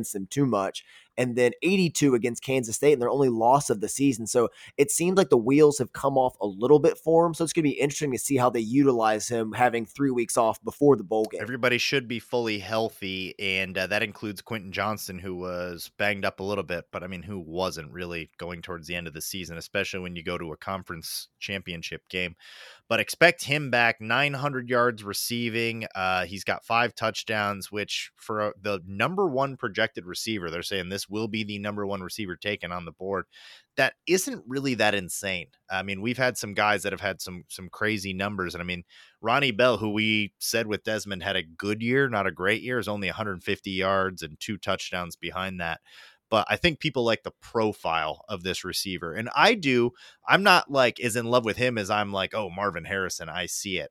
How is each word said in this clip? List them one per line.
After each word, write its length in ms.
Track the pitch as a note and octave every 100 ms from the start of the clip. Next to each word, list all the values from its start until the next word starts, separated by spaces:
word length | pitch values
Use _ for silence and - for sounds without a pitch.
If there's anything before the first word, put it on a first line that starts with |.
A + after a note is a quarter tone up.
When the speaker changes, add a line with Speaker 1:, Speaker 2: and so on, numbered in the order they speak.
| A2+
Speaker 1:
them 140 | G2+ F#2+
too 180 | C#3 C#3
much. 380 | G#2 F#2+ - - - _ -
And 200 | B2+ A#2+
then 160 | A#2+ -
eighty-two 520 | D#3+ G3 F3 - D3
against 280 | B2 A#2+ A#2
Kansas 320 | - C3 A2+
State, 200 | A2+ C#3+
and 60 | C#3
their 100 | A#2+
only 180 | C3 C3+
loss 420 | A2+ A2+ C#3 -
of 100 | A2+
the 80 | G2+
season. 380 | - C#3 A#2 A2
So 220 | B2 A2+ - - -
it 140 | C#3
seems 260 | - E3+ F#3+
like 120 | F#3
the 80 | B2+
wheels 420 | A2+ C#3 D3+ C#3+
have 140 | A#2+
come 260 | - C#3 C#3
off 180 | B2+ -
a 60 | G#2
little 340 | F#2+ B2 D3
bit 180 | - -
for 260 | - E3
him. 100 | E3+
So 100 | D#3+
it's 80 | E3
gonna 100 | -
be 80 | D3+
interesting 400 | - C#3 C#3+ D3
to 60 | A#2+
see 180 | - C3+
how 140 | B2
they 100 | A#2+
utilize 680 | A2 C3 C#3 A#2+ A2 A2 -
him 240 | A#2+ A2
having 340 | A2 B2 A#2 A2
three 240 | - C#3
weeks 260 | B2 A#2 -
off 260 | A2+ A2
before 320 | A2+ - C#3+ A#2+
the 80 |
bowl 200 | F#2 A2
game. 160 | G#2+ A2
Speaker 2:
Everybody 380 | A2 B2+ B2 A#2+
should 300 | - C#3+ A#2+
be 100 | A#2
fully 400 | - B2 A#2 G#2+
healthy, 760 | F#2 A2 A2+ - G2 F#2+ F#2 -
and, 400 | G2+ F#2+ F#2+ F#2
uh, 80 | F#2
that 160 | G#2
includes 400 | A2 G2 A2 G2
Quentin 300 | - A2+ F#2+
Johnston, 480 | F#2+ G2+ G#2+ - F#2
who 160 | F#2+ F2+
was 540 | F2+ F2 F2+ E2+ - -
banged 260 | G#2 G2+
up 160 | G2 -
a 40 |
little 200 | G2 G2+
bit, 220 | E2 F2 -
but, 140 | G2
I 20 | F2+
mean, 160 | F#2
who 160 | E2 G2+
wasn't 540 | D#2 E2 F#2 D#2+ D2+
really 380 | D2 F2 E2+ D#2 -
going 240 | E2+ F2
towards 280 | E2 E2+ D#2
the 80 | F2
end 100 | E2+
of 80 |
the 80 | D2+
season, 340 | - F#2+ E2 E2
especially 440 | - G2+ F#2+ G2
when 160 | F2+ F2
you 80 |
go 120 | E2+ F2+
to 160 | E2
a 40 | D2+
conference 720 | - F#2+ F#2 E2+ - - - -
championship 720 | - G2 F#2 E2+ - D#2+ _
game. 260 | F#2 F2+ E2+ - - - - -
But 120 | A2+
expect 440 | G#2 - E3+ F3
him 260 | - D3 C#3+
back, 300 | A#2+ A#2 A#2
nine 340 | A2 A#2+ C#3+
hundred 340 | C#3 C#3+ C3 A#2+
yards 360 | B2 A#2+ A2
receiving. 840 | G2+ G2+ - A#2+ A#2+ A2 A#2 A2+ A2
Uh, 320 | - F#2 F#2 F#2
he's 180 | G2
got 200 | - F#2+
five 300 | - A2+ A#2+
touchdowns, 760 | - A2+ G#2+ - G#2+ G2+ G2 F#2
which 400 | G#2 G2 - - _
for, 240 | - G#2+
uh, 80 | G#2 -
the 200 | G2+ G2
number 440 | F2 G2 B2 F#3 F#3+
one 280 | B2+ C#3 C3+
projected 500 | A#2+ F#2+ A2+ - F2+
receiver, 440 | F2 - A2 E2+
they're 120 | E2
saying 260 | E2+ G2 F2
this 200 | G2 -
will 200 | G#2 A2
be 160 | A2
the 140 | G#2 G#2
number 280 | G2+ G#2 G2+
one 160 | G2
receiver 340 | F2+ - G2+ F2
taken 360 | G#2 G#2 F2
on 120 | F2
the 80 | E2+
board. 340 | D#2+ F#2 F#2+ - - - - _ -
That 180 | C3+ - -
isn't 380 | F3+ A3+ A#3 A#2
really 280 | C3+ C#3
that 200 | A#2 G#2+
insane. 540 | G2+ F2 - G2+ F#2 C#2+ _ -
I 120 | F#2+
mean, 180 | F#2+ G2
we've 180 | A2 B2
had 180 | B2+ A2+
some 160 | G#2+
guys 280 | G2+ G#2 G#2
that 100 | G2+
have 80 | F#2
had 200 | G2 F#2
some, 240 | - F2+ -
some 200 | - F2+
crazy 440 | - G#2+ G#2+ F#2+
numbers. 420 | F#2 G2+ G2+ F2
And, 80 | E2+
I 20 |
mean, 200 | F2 F2 E2+ - - _
Ronnie 300 | A2 C3 C#3+
Bell, 280 | G#2 B2+ A2
who 120 | G#2+
we 420 | G#2 A2 G#2+ G#2 -
said 280 | - A2+ A2+
with 180 | G2+
Desmond 380 | - A2 G2 F#2+
had 140 | G2 F#2+
a 60 |
good 400 | D#2+ E2 G2+ G#2+
year, 260 | A#2 C3 C#3
not 180 | A2 F#2+
a 60 |
great 300 | F2 F#2 G#2+
year, 160 | G#2+ B2+
is 100 | G2+
only 200 | G#2 F#2+
a 40 |
hundred 300 | E2 G#2+ F2+
fifty 300 | - G2+ G2+
yards 500 | F#2 F#2+ G2 F#2+ F2+
and 160 | E2 D2+
two 200 | - G2+
touchdowns 580 | - F#2+ - F#2 F2 -
behind 440 | E2+ F#2 F#2+ F#2
that. 200 | E2+ E2 _ - - _ -
But 160 | A2 G2
I 80 | G#2+
think 240 | F3 D#3
people 240 | D#3 C3+
like 180 | A#2 A2+
the 100 | F#2 -
profile 800 | - A#2 A2 G2+ F2 E2 D#2 D2 -
of 140 | G2+
this 220 | F2+ E2+
receiver. 480 | F#2 E2 G2 F2+ E2+
And 160 | E2 A2+
I 200 | - E3+
do. 360 | A#3 D3 B2 A#2+ - - _ -
I'm 160 | D3+
not, 280 | G3 F3+ -
like, 280 | C#3 B2 -
as 160 | A#2+ A2+
in 100 | A#2
love 180 | B2
with 140 | A2+ G2+
him 180 | B2+ A#2
as 140 | G2
I'm 220 | G#2 G2+
like, 200 | G2 F#2
"Oh, 140 | G#2+ G2
Marvin 360 | F2 G2+ E2+
Harrison, 440 | D#2+ G2 F2+ - E2
I 180 | E2 F#2
see 320 | - G2+ F2+
it." 120 | C#2+